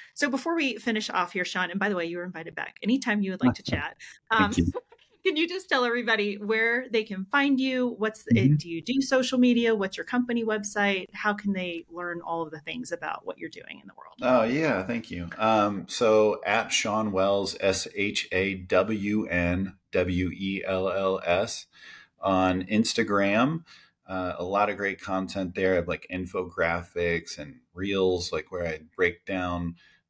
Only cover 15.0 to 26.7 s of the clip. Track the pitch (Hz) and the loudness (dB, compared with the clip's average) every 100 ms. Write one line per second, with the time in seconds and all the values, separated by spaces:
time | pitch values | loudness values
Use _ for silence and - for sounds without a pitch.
15 | - 90 85 - 110 110 104 98 - - | -6 -10 -10 0 4 4 4 0 -6 0
16 | 113 107 107 - 98 110 107 - 107 107 | 6 6 6 2 0 0 0 -2 0 0
17 | 107 95 98 101 98 - 95 95 - - | 0 0 2 2 0 0 2 2 -2 -4
18 | 101 101 - 92 98 95 92 95 101 104 | -2 -2 -2 0 0 -2 2 2 2 0
19 | 101 107 - 87 87 92 95 - _ 92 | 0 0 0 2 2 0 -2 -8 _ 0
20 | 90 90 92 92 95 98 - 95 95 95 | 2 0 0 -2 -4 -4 -2 -2 0 0
21 | 95 95 85 90 113 - - - - - | 0 0 2 2 0 -6 -14 -20 -20 -20
22 | - _ 95 92 92 92 92 107 117 - | -20 _ 2 4 4 2 2 2 2 0
23 | 110 101 98 107 135 165 - - _ _ | 0 2 2 2 2 -2 -8 -20 _ _
24 | - 95 90 80 90 98 104 98 98 92 | -10 -6 -4 -6 -2 2 2 0 -4 -4
25 | - 95 90 98 90 98 95 90 85 82 | -4 -4 -2 -4 -4 0 2 2 0 -4
26 | - 92 90 95 90 92 85 | -6 -8 -4 -4 -4 0 0